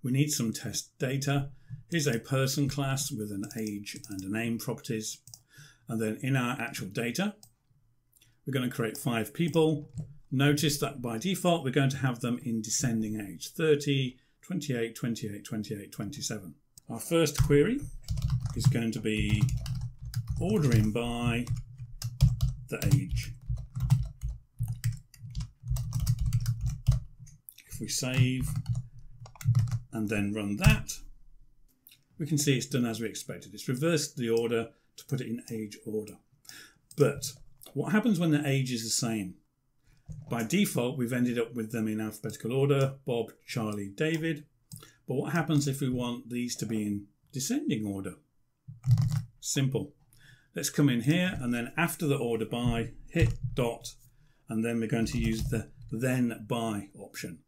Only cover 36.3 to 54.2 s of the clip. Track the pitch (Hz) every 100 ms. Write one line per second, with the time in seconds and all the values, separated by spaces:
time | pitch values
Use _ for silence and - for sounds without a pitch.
36.3 | _ _ - - _ _ - 143 - -
37.3 | - - - - 139 - 202 240 185 170
38.3 | 147 147 135 127 123 113 - 120 110 92
39.3 | 87 _ _ _ _ _ - _ - -
40.3 | 120 113 180 202 - 123 135 120 127 123
41.3 | 120 113 120 110 113 110 107 107 107 110
42.3 | 104 110 131 143 139 135 139 - 117 110
43.3 | - - - 107 107 101 101 156 165 160
44.3 | 156 - _ _ - - _ - 135 -
45.3 | - 160 151 143 135 135 123 120 120 113
46.3 | 120 123 - 107 110 104 101 101 _ _
47.3 | 131 135 269 311 131 107 98 95 87 _
48.3 | _ _ _ - - - 120 - - -
49.3 | - - - 135 123 95 - _ - -
50.3 | - _ - - - 147 120 117 170 180
51.3 | - 123 120 120 - 170 - 160 139 117
52.3 | 113 110 120 120 117 110 - - 170 117
53.3 | - - - 120 117 - - - _